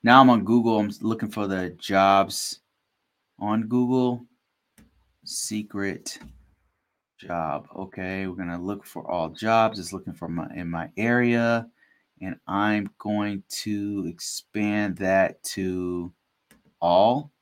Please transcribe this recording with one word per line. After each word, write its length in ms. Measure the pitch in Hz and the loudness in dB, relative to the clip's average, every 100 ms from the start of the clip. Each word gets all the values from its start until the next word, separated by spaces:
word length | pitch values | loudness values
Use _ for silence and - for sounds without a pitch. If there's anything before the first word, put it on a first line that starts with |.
Now 180 | 117 131 | 8 8
I'm 100 | 131 | 10
on 140 | 117 | 6
Google. 340 | 98 120 117 110 | 4 2 4 0
I'm 120 | 104 104 | 0 -2
looking 300 | 110 110 107 | -4 -2 -4
for 160 | 107 101 | -4 -2
the 240 | 95 90 | -2 -4
jobs 880 | 87 - 98 98 98 95 - - - _ _ _ _ _ _ _ _ | -8 0 4 6 6 4 -4 -8 -12 _ _ _ _ _ _ _ _
on 300 | 104 110 110 | -2 -2 0
Google. 580 | 123 123 127 123 120 120 _ _ _ _ _ _ _ _ _ | 0 2 2 2 -2 -10 _ _ _ _ _ _ _ _ _
Secret 960 | - - - 107 107 101 98 - - - - - _ _ _ _ _ _ _ _ | -12 -10 -6 -6 -6 -6 -4 -6 -12 -16 -18 -20 _ _ _ _ _ _ _ _
job. 480 | 92 85 80 69 - | -8 -4 -4 -6 -10
Okay, 520 | - 95 - 92 95 95 | -14 -12 -8 -6 -6 -6
we're 80 | |
gonna 260 | 90 90 87 | -6 -8 -6
look 240 | 90 101 | -6 -8
for 260 | - 80 - | -10 -14 -6
all 200 | 87 80 | -4 -4
jobs. 480 | 78 110 113 110 98 | -4 2 4 4 0
It's 140 | 87 | -10
looking 200 | 95 95 | -10 -12
for 160 | - 82 | -12 -8
my, 200 | 85 - | -6 -8
in 160 | - 87 | -10 -8
my 200 | 85 82 - | -6 -8 -4
area. 720 | 113 120 120 120 117 117 117 _ _ _ _ _ | 0 2 2 2 2 0 -4 _ _ _ _ _
And 160 | 95 - - | -12 -12 -6
I'm 440 | 98 107 107 101 _ | -2 0 0 -4 _
going 440 | 104 104 104 98 - - | -4 -2 -2 -6 -10 -10
to 420 | 107 104 101 101 85 | -6 -4 -4 -4 -6
expand 920 | 82 - - _ 107 104 104 104 90 | -8 -10 -12 _ -4 -2 0 -2 -2
that 440 | 95 95 95 - | 2 4 2 -2
to 680 | - - 92 92 90 90 87 _ _ _ _ _ _ _ | -10 -4 -4 -2 -4 -4 -8 _ _ _ _ _ _ _
all. 500 | 85 87 107 131 151 _ | 4 6 6 2 -4 _